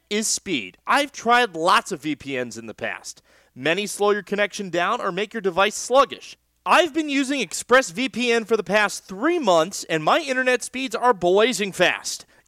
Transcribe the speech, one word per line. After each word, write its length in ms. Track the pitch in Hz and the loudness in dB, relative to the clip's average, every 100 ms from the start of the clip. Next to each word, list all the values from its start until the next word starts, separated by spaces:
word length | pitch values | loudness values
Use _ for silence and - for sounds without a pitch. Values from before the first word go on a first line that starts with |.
| _ | _
is 180 | 208 214 | -4 -2
speed. 500 | - - 151 92 - - | -4 -4 -6 -6 -10 0
I've 280 | 247 285 | 0 0
tried 420 | - 226 240 240 165 | -4 2 4 4 0
lots 380 | 170 214 - | 2 2 2
of 80 | 165 | -6
V 160 | 156 139 | -6 -6
P 200 | 139 131 | -6 -6
Ns 200 | 123 110 | -6 -10
in 80 | 113 | -14
the 80 | |
past. 480 | 101 110 92 - - _ _ _ | -8 -8 -8 -12 -18 _ _ _
Many 320 | - 139 180 208 | -6 -2 -2 -4
slow 260 | - 202 | -2 0
your 120 | 208 | 0
connection 460 | 185 202 202 - 196 | -2 -4 -4 -4 -6
down 320 | 170 180 240 | -2 -2 -2
or 100 | 202 | -4
make 220 | 180 214 | -4 -6
your 80 | 233 | -4
device 340 | 190 170 196 - | -4 0 0 -2
sluggish. 640 | - 240 180 101 - - _ _ 180 | 0 2 2 -2 -16 -20 _ _ 2
I've 280 | 247 339 | 4 4
been 160 | 285 302 | -2 -2
using 360 | 277 262 285 196 | -2 -2 -2 -4
ExpressVPN 1000 | - - 254 254 170 262 208 247 233 220 | -8 2 2 4 -4 -6 -2 0 0 0
for 80 | 220 | -2
the 80 | |
past 400 | 190 208 202 - | 2 0 0 -2
three 360 | - 190 285 349 | -12 -4 -2 0
months, 440 | 233 170 165 - - | 4 4 2 -4 -4
and 140 | 160 | -2
my 160 | 156 269 | 2 2
internet 440 | 285 254 254 247 | 2 0 0 0
speeds 320 | - 254 262 220 | -2 -8 -6 0
are 180 | 247 | 2
blazing 600 | 208 175 190 226 190 202 | 2 4 4 4 2 -4
fast. 520 | - 170 104 - - - _ | 2 2 2 -6 -12 -14 _